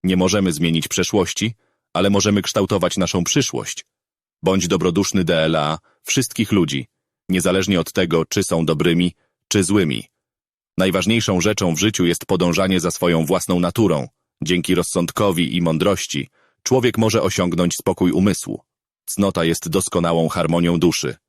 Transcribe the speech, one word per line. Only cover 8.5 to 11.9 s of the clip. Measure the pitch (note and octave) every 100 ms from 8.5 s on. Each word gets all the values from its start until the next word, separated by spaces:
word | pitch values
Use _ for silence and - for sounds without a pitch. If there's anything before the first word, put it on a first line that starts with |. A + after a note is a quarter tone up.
| E2+ D#2+
dobrymi, | D#2+ E2+ E2+ F2+ - _ _ _
czy | G#2
złymi. | F2+ G2+ E2 A#1 - _ _ _ _ _ _ -
Najważniejszą | F#2+ F#2 F2+ A2+ A2 F#2
rzeczą | F#2 G#2+ F#2
w | D#2+
życiu | G#2